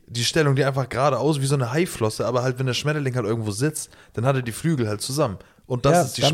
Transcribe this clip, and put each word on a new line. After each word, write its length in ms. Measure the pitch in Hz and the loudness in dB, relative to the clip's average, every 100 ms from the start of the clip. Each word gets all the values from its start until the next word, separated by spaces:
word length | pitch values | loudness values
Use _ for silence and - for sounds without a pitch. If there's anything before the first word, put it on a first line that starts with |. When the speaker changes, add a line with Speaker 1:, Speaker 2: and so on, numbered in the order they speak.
| - | -10
Speaker 1:
die 160 | 117 | -4
Stellung, 320 | 117 170 147 135 | -2 2 2 4
die 80 | |
einfach 240 | 143 135 123 | 2 0 -2
geradeaus, 520 | 110 143 123 139 147 | 0 2 2 2 0
wie 40 | 135 | 0
so 80 | 143 | 0
eine 160 | 117 | 0
Haiflosse, 540 | 143 180 - 107 - 113 | 0 -2 0 -2 0 0
aber 180 | 123 | 0
halt, 160 | 127 123 | 0 0
wenn 60 | 131 | -2
der 60 | |
Schmetterling 420 | 120 147 151 135 123 | -2 -2 -2 -2 -2
halt 100 | 104 | -2
irgendwo 260 | 117 107 | -2 -2
sitzt, 380 | 101 143 156 - - - | 0 -2 -2 -10 -16 -14
dann 120 | - 123 | -4 0
hat 100 | 135 | 0
er 60 | |
die 80 | 120 | -2
Flügel 360 | 104 160 156 107 | -4 0 0 0
halt 140 | 104 | -2
zusammen. 360 | - 135 135 90 - _ - | -4 -2 -2 -2 -12 _ -6
Und 200 | 127 143 | 0 4
das 80 | |
Speaker 2:
Ja, 80 | 175 | 4
Speaker 1:
ist 140 | 160 - | 2 0
die 40 | |
Speaker 2:
damit 100 | 135 | 2